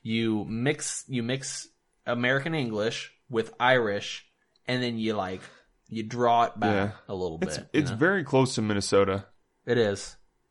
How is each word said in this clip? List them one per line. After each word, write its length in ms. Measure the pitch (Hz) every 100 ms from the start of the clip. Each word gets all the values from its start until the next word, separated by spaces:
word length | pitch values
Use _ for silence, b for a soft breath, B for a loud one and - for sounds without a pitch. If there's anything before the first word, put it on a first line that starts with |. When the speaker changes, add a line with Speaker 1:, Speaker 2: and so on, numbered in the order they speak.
Speaker 1:
You 420 | 113 113 113 107 92
mix, 600 | 113 131 147 - - -
you 160 | 127
mix 460 | 117 135 - - - _ _ _ -
American 480 | 120 123 135 165
English 600 | 160 123 107 110 - - _ -
with 240 | 117 107 -
Irish, 680 | 123 131 110 101 - - - _ _ _ -
and 160 | 127
then 140 | 123 113
you, 160 | 110
like, 260 | 107 92 95 - - _ _ _
you 160 | 113
draw 400 | 110 120 120 117 113
it 140 | 104
back 140 | 107
Speaker 2:
Yeah. 180 | 101 101 - -
Speaker 1:
a 80 | 95
little 240 | 90 80
Speaker 2:
It's, 160 | 87 76
Speaker 1:
bit, 100 | -
you 60 | 147
Speaker 2:
it's 120 | 147
Speaker 1:
know? 40 | 104
Speaker 2:
very 280 | 165 196 143
close 300 | 131 131 -
to 60 |
Minnesota. 640 | 107 101 - 98 98 95 - _ _ _ -
Speaker 1:
It 120 | 120
is. 400 | 107 98 - - _ _ _